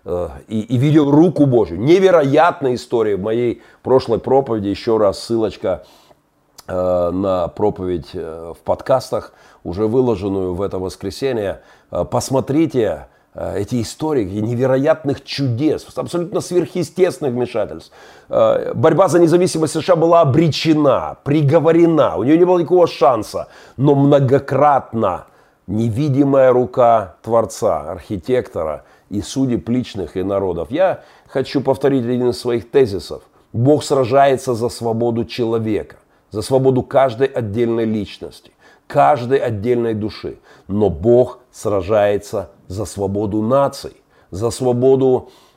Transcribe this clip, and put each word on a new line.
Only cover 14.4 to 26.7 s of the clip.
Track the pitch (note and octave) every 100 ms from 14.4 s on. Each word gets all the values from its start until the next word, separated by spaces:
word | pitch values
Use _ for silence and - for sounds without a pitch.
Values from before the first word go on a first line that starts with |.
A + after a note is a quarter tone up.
| G#2+ A#2+ B2+ C3 D3 B2+ C#3+ C3+
чудес, | - - C#3 A2+ D3+ G#2 - -
абсолютно | B2+ F3 F3 F3
сверхъестественных | - F3+ - F3+ E3 - F3+ - C#3+
вмешательств. | A#2+ A#2+ A2+ F#2 D#2+ - - - - -
Э, | A#2 A2 - - A#2
борьба | D3 D#3 F#3
за | E3+
независимость | E3+ F3 F3+ D#3+ D#3
С | D#3+
Ш | D#3+
А | E3+
была | E3 E3+
обречена, | D#3 C3+ E3+ - D#3+ D3+ C#3+ G2+ D2+ C#2
приговорена, | C3+ D3+ C#3 D#3+ D#3 E3 E3+ D#3 A2+ E2
у |
нее | A#2+ D#3+
не | F3+
было | F3+
никакого | D3+ F3+ E3
шанса, | - D3+ A2+ G2+ F2+ - - - -
но | C#3+ C#3
многократно | C#3 C#3+ C3 C#3 - C3+ D3 C3+ - A2+ G#2 E2+ - _ _ _ -
невидимая | G#2+ A#2 G#2 D3+ C3 C#3 C#3 C3
рука | B2 B2